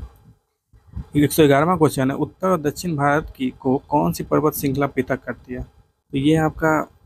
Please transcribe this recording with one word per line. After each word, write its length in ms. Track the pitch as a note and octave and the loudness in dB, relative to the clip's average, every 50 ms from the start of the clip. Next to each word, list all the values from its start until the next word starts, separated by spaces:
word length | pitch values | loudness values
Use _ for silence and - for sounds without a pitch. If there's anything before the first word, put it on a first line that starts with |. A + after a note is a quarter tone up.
| - - - _ _ - - _ _ _ _ _ _ _ _ _ _ _ - - - - - | -4 -8 -14 _ _ -20 -20 _ _ _ _ _ _ _ _ _ _ _ -14 -14 -12 -4 0
एक 160 | D3 D3 C3+ - | 2 2 2 4
सौ 140 | - D#3 | 4 4
ग्यारहवां 300 | C#3 C#3 C#3 D3+ E3+ F#3 E3+ | 6 6 4 4 2 2 2
question 320 | D#3 C3+ - C#3+ C3 C3 | 2 2 2 0 -2 -2
है, 60 | C#3 | -2
उत्तर 320 | - D3+ C#3+ - _ - F#3+ | -2 -4 -6 -6 _ -2 -2
और 120 | F#3 E3+ | 0 0
दक्षिण 360 | D3 D3 C#3 - - F3+ D#3+ | -2 -4 -6 -4 -6 -6 -4
भारत 360 | C#3+ C#3+ C#3+ C#3+ D#3 D3+ - - | 0 0 0 0 0 -2 -4 -8
की 140 | - C3+ B2+ | -6 -6 -6
को 260 | - - - C3+ B2+ C#3+ - - | -6 -4 -2 0 0 0 -2 -2
कौन 240 | - D3 D#3+ F3 E3 | -2 0 0 0 -2
सी 120 | - D#3+ | -4 -4
पर्वत 300 | - D3+ D3 C#3+ D3+ C#3+ | -2 0 0 0 0 -2
श्रृंखला 320 | - - C#3+ C3 C3+ C#3+ | -2 -4 -4 -2 -2 -2
पृथक 380 | C3+ - C3 B2+ - C3+ B2 - | -2 -2 -4 -4 -2 -4 -6 -6
करती 300 | - A#2+ - - - B2+ | -8 -12 -12 -12 -12 -12
है? 80 | B2+ B2 | -10 -12
तो 560 | - _ _ _ _ _ _ _ _ - C#3 | -12 _ _ _ _ _ _ _ _ -6 -2
ये 180 | C3+ D3 D#3+ | 2 2 2
आपका 520 | D#3+ D#3 D#3 - - E3 D#3+ D#3 D3+ - - _ _ _ | 2 2 0 -2 -2 0 0 0 0 -2 -4 _ _ _